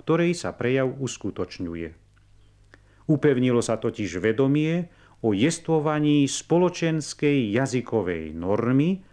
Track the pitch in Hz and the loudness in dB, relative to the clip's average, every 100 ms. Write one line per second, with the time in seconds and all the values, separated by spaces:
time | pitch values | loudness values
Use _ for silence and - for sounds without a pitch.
0 | - 165 175 170 90 - 120 135 131 135 | 0 2 2 0 -4 -2 0 2 0 -2
1 | 131 - 101 - 90 - 90 82 82 82 | -8 -6 -8 -6 -8 -8 -8 -8 -10 -14
2 | _ _ _ - - _ _ - _ _ | _ _ _ -20 -20 _ _ -20 _ _
3 | - 147 151 123 127 120 113 110 113 - | -2 2 2 2 4 2 2 -2 -4 -4
4 | 98 87 104 113 135 147 156 175 170 - | -6 -2 0 2 2 2 0 -2 -4 -12
5 | - _ 113 98 156 160 - 160 151 151 | -20 _ 0 2 2 0 -2 0 0 0
6 | 151 147 139 - - 165 180 175 165 160 | 2 4 2 -2 0 2 2 0 -2 -2
7 | 147 - 147 143 110 110 135 123 117 113 | -6 -2 0 2 2 0 0 -2 -2 -2
8 | 90 82 80 80 90 107 117 135 160 185 | -2 -4 -6 -6 -2 0 2 2 2 -2
9 | - | -8